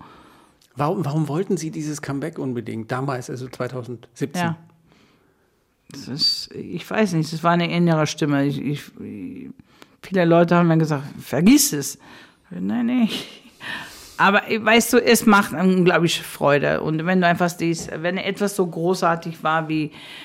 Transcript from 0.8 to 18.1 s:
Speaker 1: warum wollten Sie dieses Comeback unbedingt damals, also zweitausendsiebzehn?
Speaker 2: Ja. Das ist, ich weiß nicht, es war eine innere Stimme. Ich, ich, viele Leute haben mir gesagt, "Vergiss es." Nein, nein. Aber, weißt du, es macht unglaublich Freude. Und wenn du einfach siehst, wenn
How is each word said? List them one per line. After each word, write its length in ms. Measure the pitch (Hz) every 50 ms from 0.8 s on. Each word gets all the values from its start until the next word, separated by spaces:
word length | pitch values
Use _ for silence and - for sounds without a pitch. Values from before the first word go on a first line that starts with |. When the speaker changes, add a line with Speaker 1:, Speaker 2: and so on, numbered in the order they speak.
| 143 151 190 208 160
Speaker 1:
warum 220 | 139 143 160 156
wollten 300 | 135 139 165 202 - 202
Sie 160 | 160 160 160
dieses 300 | 151 160 151 151 147 147
Comeback 360 | - - 139 139 143 165 165 156
unbedingt 540 | 147 131 123 120 110 113 110 113 110 110
damals, 360 | 131 127 135 143 135 123 123 -
also 200 | 139 123 131 123
zweitausendsiebzehn? 920 | - - 123 123 131 127 117 117 123 117 - _ _ - 147 - - 180 175 170
Speaker 2:
Ja. 60 | 160 - - _ _ _ _ _ _ _ _ _ _ _ _ _ _ _ _ _ _ _ _ _ _ _ _ _
Das 160 | 135 139 135
ist, 480 | - 120 156 - - - - - - -
ich 340 | - - - - 170 - -
weiß 260 | - 214 220 185 175
nicht, 180 | 160 151 156
es 100 | 165 156
war 80 | 165 170
eine 180 | 170 175 170 165
innere 380 | 156 170 175 170 160 156 151
Stimme. 400 | 147 - - 160 147 143 139 139
Ich, 140 | 143 143 139
ich, 200 | - 143 147 143 - - _ - - 104 104 104 92 85 - - 67 - - - _ _ _ _ - _ _ _
viele 220 | - - 185 190 170
Leute 300 | 170 165 170 175 170 175
haben 140 | 175 175 170
mir 100 | 160 160
gesagt, 240 | 160 156 - 139 143 143 - -
"Vergiss 520 | - - - 131 170 208 277 294 - -
es." 260 | 156 143 139 - - - - - - - - _ _ _ _ _
Nein, 360 | 90 90 185 196 214 240 240
nein. 220 | 233 247 254 233 202 - - - - - - _ - _ _ - - - - - - - - - - - -
Aber, 240 | 160 190 196 202
weißt 500 | - - 160 220 - 214 226 233 226 -
du, 60 | - 240
es 280 | - - 233 - -
macht 260 | 226 208 196 202 -
unglaublich 720 | - 156 185 185 185 185 175 175 175 160 170 165 - -
Freude. 580 | - - - - 147 143 143 143 143 147 151 -
Und 240 | - 156 156 156 160
wenn 160 | 175 185 185
du 40 | 180
einfach 240 | 170 170 - 180 170
siehst, 400 | 165 - 165 170 170 165 - - - 160
wenn 160 | 160 170